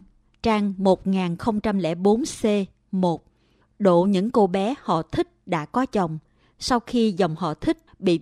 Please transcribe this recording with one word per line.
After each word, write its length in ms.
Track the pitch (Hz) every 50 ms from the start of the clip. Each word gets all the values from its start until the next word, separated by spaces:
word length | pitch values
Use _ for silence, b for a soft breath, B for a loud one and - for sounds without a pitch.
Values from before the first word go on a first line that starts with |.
| - _ _ _ _ _ _ _ -
trang 300 | 226 220 208 202 202 190 190
một 300 | 190 190 185 - - 190
nghìn 280 | 190 190 185 175 170
không 240 | 170 - 226 214 208
trăm 180 | - 220 202 196
lẻ 180 | 170 156 170
bốn 280 | 170 185 202 214 226 311
C 220 | - - - - 220 208 208 190 - _ _ _ _
một. 340 | - 185 185 175 160 - - _ _ _ _ _ _ _ _ _ _ -
Độ 240 | 208 190 175 170 180
những 280 | 202 202 180 196 233
cô 160 | - 233 202 185
bé 280 | 180 196 196 220 285 -
họ 200 | - - 180 160
Thích 460 | 160 - - 320 349 - _ _ _ -
đã 180 | 175 160 147
có 200 | - - 247 269
chồng, 320 | - - 214 180 160 156 156 - _ _ _ _ _ _ -
sau 200 | - - 262 240
khi 320 | - - - 240 226 220
dòng 240 | 180 165 190 165 156
họ 180 | - 185 156 156
Thích 240 | - - 320 330 - b b b b
bị 200 | 185 190 170 165